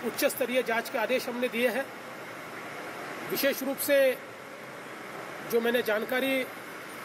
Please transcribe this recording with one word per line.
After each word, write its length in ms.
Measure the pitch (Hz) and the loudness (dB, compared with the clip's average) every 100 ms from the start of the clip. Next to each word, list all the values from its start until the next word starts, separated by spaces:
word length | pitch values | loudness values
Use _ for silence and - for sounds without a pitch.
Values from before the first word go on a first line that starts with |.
| 240 | -4
उच्च 180 | - | 2
स्तरीय 380 | 285 - 240 254 | 2 4 0 2
जांच 280 | 233 226 233 | 2 0 0
के 80 | 254 | 0
आदेश 300 | 214 254 - | 2 2 0
हमने 200 | 240 247 | 0 0
दिए 200 | 226 247 | 4 2
हैं। 180 | 220 277 - - - - - - - - - - - - - - | 2 -2 -8 -12 -12 -10 -10 -10 -10 -10 -10 -10 -8 -8 -8 -4
विशेष 320 | 185 277 247 | 2 2 2
रूप 140 | 262 269 | 0 0
से 420 | - 277 269 240 - - - - - - - - - - - - - | 4 6 6 4 -4 -14 -14 -12 -12 -12 -12 -12 -12 -10 -10 -10 0
जो 80 | 233 | 2
मैंने 220 | 233 240 | 4 4
जानकारी 600 | 220 214 226 254 269 269 247 - - - - - | 4 2 2 2 4 2 0 -6 -12 -12 -12 -12